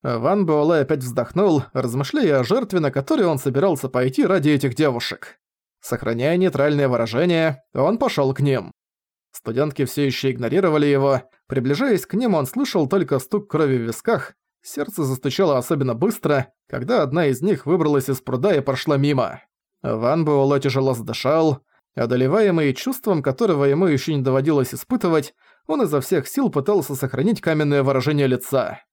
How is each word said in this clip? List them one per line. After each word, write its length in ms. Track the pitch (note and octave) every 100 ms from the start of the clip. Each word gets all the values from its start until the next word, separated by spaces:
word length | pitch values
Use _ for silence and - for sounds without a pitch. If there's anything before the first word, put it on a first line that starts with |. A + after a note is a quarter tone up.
Ван 440 | C3 A#2+ B2+ G3+ F3+
Буэлэ 360 | D3+ D3 E3
опять 180 | C3+ D#3
вздохнул, 640 | B2+ A#2+ A#2 E3+ G3+ D3+ C3
размышляя 640 | C3+ B2 B2 C#3 D4+ G#3+ C#3
о 40 |
жертве, 360 | A#2 A#3 B3 F#3
на 120 | D3+
которую 380 | C3+ C3+ D#4 F3+
он 80 | C#3+
собирался 520 | C#3 B2+ F#3+ D3+ C3
пойти 360 | B2+ B2+ C3 A#3+
ради 240 | F#3 D3
этих 240 | D3 C#3
девушек. 640 | A#2 D#3 A#2+ - - - - _ _ _ _
Сохраняя 560 | - B2 - A#2 C3+ F3
нейтральное 500 | F#3 C#3 C#3+ D3 C#3
выражение, 760 | A#2+ A#2 A2+ F3 E3 D#3+ C3+ _
он 240 | - C#3+ A3+
пошёл 360 | C4 - C3+
к 60 | C3
ним. 320 | C#3 C3 E2+ - _ _ _ _ _
Студентки 540 | - - A#2 D3+ - C3
всё 200 | - C#3+
ещё 260 | B2+ C3+
игнорировали 540 | A#2+ A#2+ D#3+ F#3+ D3+ D3
его. 380 | C#3 C#3 C3 - _ _
Приближаясь 580 | C3+ B2 D3 C#4 G3 -
к 80 |
ним, 200 | G3 B3
он 140 | E3+ C3
слышал 400 | A#3+ C#4 G3 D3+
только 320 | G3 D3+ C#3
стук 300 | - G#3 G3+
крови 280 | D3+ D3+ C3
в 40 |
висках. 520 | A2+ A2+ - G#3 - _ _ _
Сердце 420 | - - - -
застучало 540 | C#3 C3 C#3+ C3 F#3+ C3+
особенно 360 | B2 D#3+ C3
быстро, 540 | A#2 F#3 A3+ - C#3+ C3 _ _
когда 360 | B2 C3+ A#3+
одна 240 | D3 D3 D#3
из 140 | B2+
них 240 | E3+ F#3+ -
выбралась 440 | F3 D3+ C#3+ C3
из 120 | C3+
пруда 340 | - B2 F3 E3
и 60 |
прошла 360 | C3+ B2+ - C#3+
мимо. 440 | C#3+ C#3 G#2 C2 _ _ _ _
Ван 440 | B2 A2+ A#2+ D#3+ D#3
Буэлэ 340 | C#3+ C3+ C#3+
тяжело 340 | C#3 C3 C3+
задышал. 680 | A#2+ A2+ A2 C3 D#3 D#3+ C3+ _ _ _ -
Одолеваемый 760 | A#2 B2 C3 F#3+ G#3 E3 D3
чувством, 480 | C3 - C4 - F3
которого 440 | C#3 C3 A3+ D3+ C#3
ему 220 | C#3+ F#3
ещё 260 | C#3+ -
не 80 | D3
доводилось 520 | C3 C3 C#3 D3 B2+
испытывать, 600 | A#2+ - B3+ F#3+ E3 D3 _ _ _ -
он 160 | D#4
изо 180 | G#3 D3
всех 260 | C3 F3+ B2+
сил 220 | - B3+
пытался 460 | D3 C3 G#3 C#3 C#3
сохранить 460 | C3+ - E3+ A#3
каменное 420 | - D#3 D3 C#3+
выражение 440 | C3+ C3 C3+ D3 C#3
лица. 540 | B2+ - C3 G2+ - _